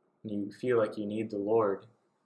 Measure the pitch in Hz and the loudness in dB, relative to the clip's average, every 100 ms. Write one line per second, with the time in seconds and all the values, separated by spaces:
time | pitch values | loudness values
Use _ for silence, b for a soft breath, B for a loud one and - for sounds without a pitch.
0 | _ _ 110 104 101 - 123 120 107 107 | _ _ -8 -6 -6 -4 0 2 2 0
1 | 104 107 113 104 101 113 104 95 - _ | -4 -4 -4 -4 2 4 4 0 -6 _
2 | _ _ | _ _